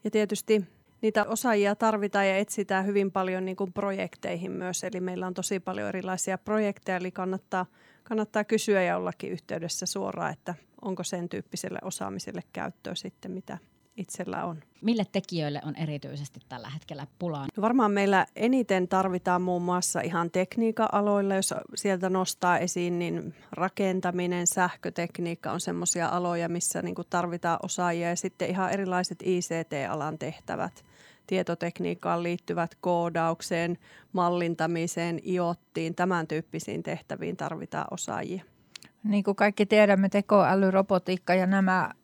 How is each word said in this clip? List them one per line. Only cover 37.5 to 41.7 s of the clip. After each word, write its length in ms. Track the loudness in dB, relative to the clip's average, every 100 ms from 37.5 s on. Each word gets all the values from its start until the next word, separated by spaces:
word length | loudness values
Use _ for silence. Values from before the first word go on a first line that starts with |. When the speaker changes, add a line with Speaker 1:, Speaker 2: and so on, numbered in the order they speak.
| -6 -6 -6 -6
Speaker 1:
osaajia. 520 | -6 -6 -6 -6 -8 -10 _ _ -20 -20 _
Speaker 3:
Niin 200 | 0 2
kuin 120 | 2 4
kaikki 300 | 2 4 6
tiedämme, 440 | 8 8 8 6
tekoäly, 640 | 2 6 6 6 6 6
robotiikka 600 | 4 4 2 2 -2 2
ja 140 | 4 6
nämä 440 | 4 4